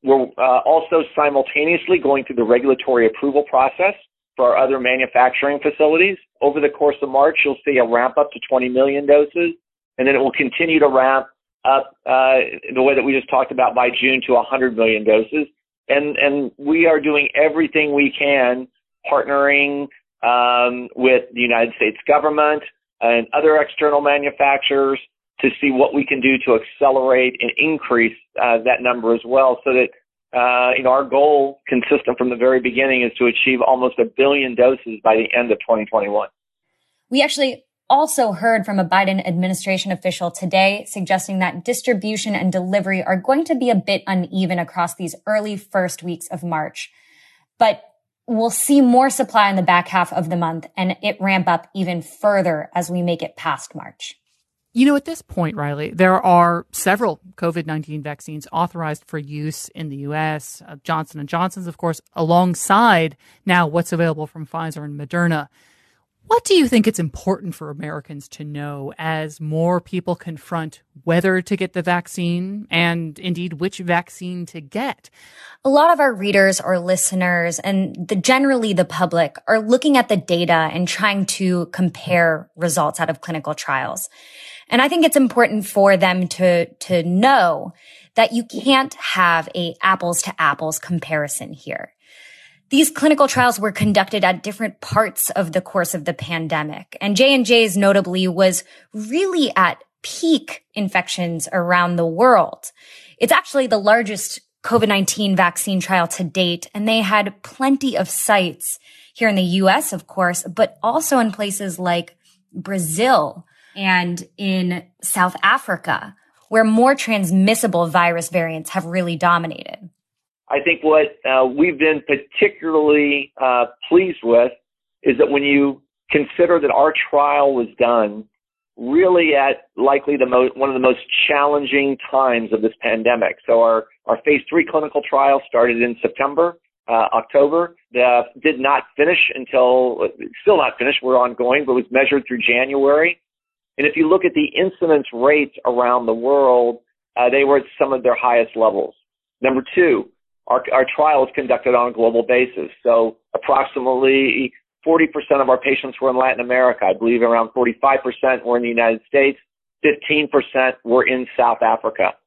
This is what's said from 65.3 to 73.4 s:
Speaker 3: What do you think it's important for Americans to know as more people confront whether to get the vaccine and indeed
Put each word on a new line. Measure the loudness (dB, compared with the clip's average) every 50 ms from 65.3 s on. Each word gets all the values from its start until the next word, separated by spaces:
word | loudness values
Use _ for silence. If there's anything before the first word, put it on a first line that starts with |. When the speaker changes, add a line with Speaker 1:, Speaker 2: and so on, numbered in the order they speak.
| 0 -2 -4 -8 _ _ _ _ _ _ _ _ _ _ _ _ _ _ _
Speaker 3:
What | 0 0 0 2
do | 2 2
you | 4 4 4
think | 2 2 2
it's | 2 0 -2
important | -6 -6 -6 -8 -4 -4 -4 -4 -6 -14 -14
for | -14 -14 -16
Americans | -14 -12 -12 -10 -12 -12 -14 _ -18 -18 -18 -20
to | -18 -16 -14
know | -12 -12 -10 -10 -10 -12 -12 -12 -14 -12
as | -8 -6 -6 -6 -6 -6 -10 -12 -12
more | -10 -6 -2 -2 0 0 0 -2
people | -4 -6 -8 -8 -4 -6 -8
confront | -6 -8 -14 -14 -14 -12 -10 -8 -8 -8 -8 -12 _ _ _ _ -12 _
whether | 0 0 2 2 2 0 0
to | -2 -4 -4
get | -4 -4 -6 _
the | -6
vaccine | -2 -2 -2 -2 -4 -8 -10 -6 -4 -4 -4 -4 -6 -8 -10 -12 -10 -4
and | -2 0 0 0 -2 -4 -6 -10 -12 -12
indeed | -8 -8 -6 -6